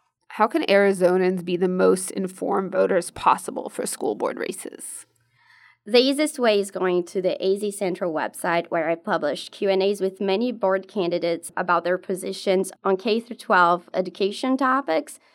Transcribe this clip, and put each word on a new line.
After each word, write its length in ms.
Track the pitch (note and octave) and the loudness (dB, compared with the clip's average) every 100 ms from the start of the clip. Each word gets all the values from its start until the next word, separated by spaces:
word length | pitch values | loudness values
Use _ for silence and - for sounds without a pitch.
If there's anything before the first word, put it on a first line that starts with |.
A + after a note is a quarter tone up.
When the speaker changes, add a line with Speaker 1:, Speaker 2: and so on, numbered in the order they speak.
| _ _ - | _ _ -10
Speaker 1:
How 180 | - G#3+ | 0 0
can 160 | D#4+ - | 2 4
Arizonans 800 | G3 G3+ F#3+ F3+ F#3 F#3 F#3 | 4 6 4 4 4 2 0
be 120 | F3 F3 | -2 0
the 100 | F#3 | 0
most 460 | F#3 F#3 F#3 - | 2 4 4 0
informed 580 | - F#3 - F#3 G3 F#3+ | -6 -6 -6 -4 -2 -2
voters 400 | F#3 F#3+ F#3+ E3+ | 0 2 2 -2
possible 580 | - - D3+ - - - | -2 2 2 0 -10 -10
for 180 | - - | -8 -8
school 280 | - - | -4 -4
board 240 | - - - | -2 -4 -4
races? 680 | - - - - - - - _ _ _ _ _ _ _ - | -6 -8 -12 -14 -16 -18 -20 _ _ _ _ _ _ _ 2
Speaker 2:
The 120 | B3 | 4
easiest 400 | C4 C#4 G#3 - | 4 2 0 0
way 220 | A#3+ G3+ | 2 2
is 100 | G3 | 0
going 340 | F#3+ F#3 F3+ F3 | -2 0 0 0
to 120 | G3 | -2
the 160 | F3+ - | -2 0
A 140 | F#3+ G3+ | 0 0
Z 140 | G#3 | -2
Central 380 | G3+ F#3+ F3+ F3+ | -4 -4 -4 -4
website, 600 | D#3 A#2 - F#3 E3+ E3+ | -4 -4 -4 -2 -2 0
where 180 | E3+ D#3 | -2 -2
I 60 | |
published 580 | E3+ A3 E3+ D3+ C#3+ - | -2 -2 -2 -2 -4 -8
Q 160 | - G3+ | -4 0
and 140 | F#3+ | 2
A's 180 | G3 G3+ | 2 0
with 180 | F#3+ F#3+ | -4 -2
many 320 | G3 F#3+ B3 | -2 0 0
board 380 | A#3+ F#3+ F#3+ F#3+ | 0 0 0 -2
candidates 640 | G#3+ E3+ F3 E3+ E3+ - - | -4 -2 0 -2 -4 -6 -4
about 260 | F3+ F3 | 0 0
their 140 | F3 F3+ | 2 -2
positions 720 | - F#3 F#3 F#3+ - F#3+ F#3 - | -2 -6 -6 -6 0 0 0 -4
on 120 | F#3+ F#3+ | -2 0
K 240 | A#3+ A3 | 0 -2
through 160 | A#3 A3+ | -4 -8
twelve 540 | - F#3+ E3+ F3 - | 2 4 6 4 -2
education 640 | - F#3 - G3+ G#3 C4 C4 | -4 -4 -2 -2 -2 -2 0
topics, 640 | C4 C4 C4+ D#3+ D4+ - _ | 0 0 0 -2 -2 -10 _